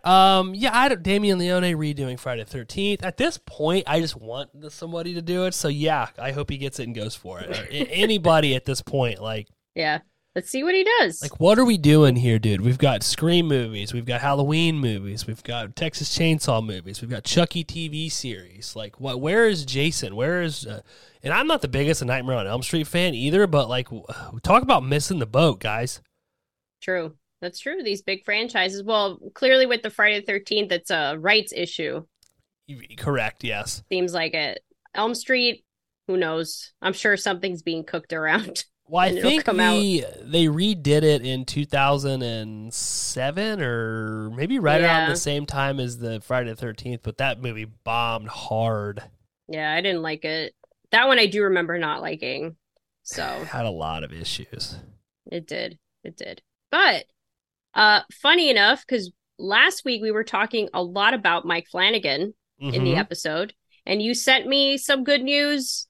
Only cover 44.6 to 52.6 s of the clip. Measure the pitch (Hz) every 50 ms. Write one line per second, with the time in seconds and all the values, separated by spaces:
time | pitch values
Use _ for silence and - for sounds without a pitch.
44.6 | 180 147 151 165 170 170 165 160 160 160 170 170 - 147 143 143 139 - - 139
45.6 | 139 139 139 135 127 123 120 120 120 117 113 110 - - 127 127 123 113 113 -
46.6 | 123 117 107 - - 123 123 117 - 110 - - 135 135 120 131 127 123 113 110
47.6 | 110 107 110 _ _ 113 113 117 117 117 113 113 107 107 - - - - 110 110
48.6 | 113 113 110 104 104 104 101 101 - - _ _ _ _ _ _ _ - 160 156
49.6 | 156 151 156 170 185 196 185 165 160 160 156 151 - 156 156 160 151 - - _
50.6 | _ _ _ _ _ _ - 226 247 269 262 240 220 196 190 214 202 196 190 175
51.6 | 170 165 170 175 165 151 151 135 160 160 160 156 - 127 131 135 147 165 160 -